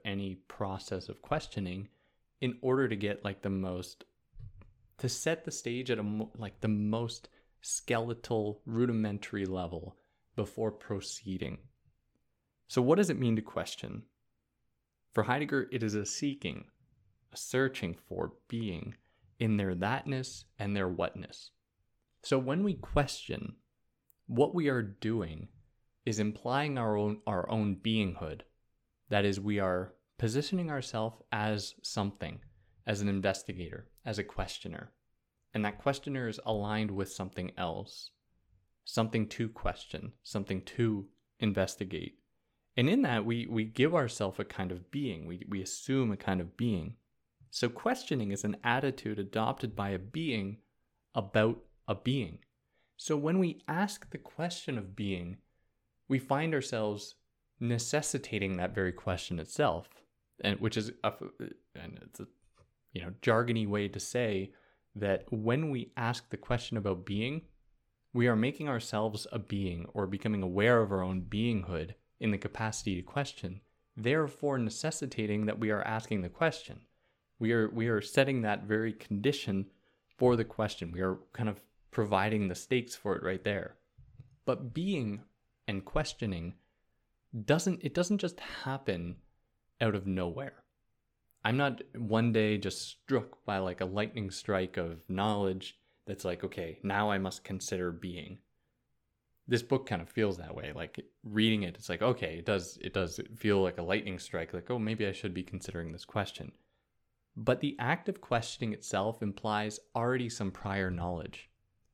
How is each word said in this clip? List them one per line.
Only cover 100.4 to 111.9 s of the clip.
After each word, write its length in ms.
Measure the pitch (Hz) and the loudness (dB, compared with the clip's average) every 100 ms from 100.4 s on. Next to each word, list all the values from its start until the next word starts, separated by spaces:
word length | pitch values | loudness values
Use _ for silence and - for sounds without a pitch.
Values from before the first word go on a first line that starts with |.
| 78 | -6
way. 180 | - 76 | -8 -8
Like, 260 | 73 82 - - _ | -8 -8 -10 -16 _
reading 400 | 107 107 110 107 | -2 4 6 4
it, 140 | 90 - | 0 -6
it's 120 | - | -6
like, 140 | 87 | 2
okay, 360 | 120 123 85 82 | 2 2 -2 -4
it 60 | |
does, 340 | 98 98 85 - | 0 0 0 -8
it 100 | - | -4
does 280 | 95 85 - - 113 | -2 -2 -4 -10 0
feel 260 | 107 98 | 4 6
like 160 | 92 87 | 6 2
a 40 | |
lightning 360 | 87 104 104 92 | 0 0 0 -8
strike. 340 | - 87 85 | -6 -6 -4
Like, 180 | 90 - | -6 -2
"Oh, 100 | 123 | 0
maybe 260 | 107 110 101 | 0 0 0
I 60 | |
should 200 | 95 101 | -2 -4
be 120 | 90 | -4
considering 480 | 90 90 - 87 82 | -6 -8 -6 -6 -6
this 120 | 82 | -8
question." 460 | - 107 95 - - - _ _ _ _ _ _ _ - | -6 -4 -4 -6 -14 -16 _ _ _ _ _ _ _ -4
But 240 | 110 127 | 0 2
the 160 | 147 139 | 0 0
act 300 | 123 170 - | 0 0 -2
of 120 | 185 | -6
questioning 520 | - 120 - - 113 | 0 0 0 -4 -4
itself 500 | 104 - 98 104 110 | -4 -2 0 0 0
implies 560 | 104 98 107 104 107 104 - | -4 -2 0 0 0 -6 -6
already 340 | 120 120 127 120 | -2 2 2 0
some 220 | - 98 | -2 -4
prior 400 | - 101 98 92 | -4 -2 0 0
knowledge. 600 | 87 87 85 - - - _ _ _ _ | 0 -2 -4 -6 -12 -18 _ _ _ _